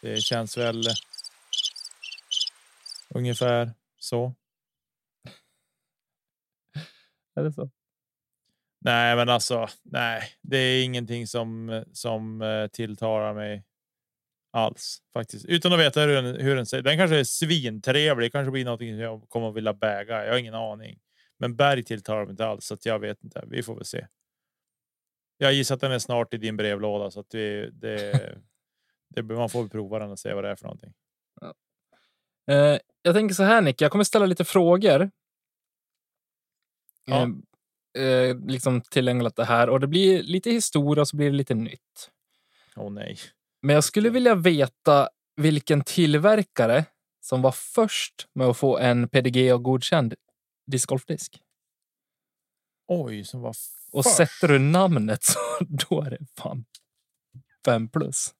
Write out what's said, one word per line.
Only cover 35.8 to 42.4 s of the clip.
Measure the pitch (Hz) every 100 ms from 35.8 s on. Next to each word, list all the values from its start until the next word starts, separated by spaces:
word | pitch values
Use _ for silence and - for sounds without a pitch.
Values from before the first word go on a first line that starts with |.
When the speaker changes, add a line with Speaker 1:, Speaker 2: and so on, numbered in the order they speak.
| _ _ _ _ _ _ _ _ _ _ _ _
Speaker 1:
Ja. | - 131
Speaker 2:
Eh, | 123 80 - _ _ _ _ -
eh, | 131 127 127 127 131
liksom | 127 135 123
tillägnat | - - 127 123 120 -
det |
här. | 113 117 120
Och | 131
det | 139
blir | 160 190 185
lite | 139 180 233
historia | 233 - - 143 151
och | 143
så | 147
blir | 143
det | 139
lite | 139
nytt. | 117 113 - _ - - _ _ _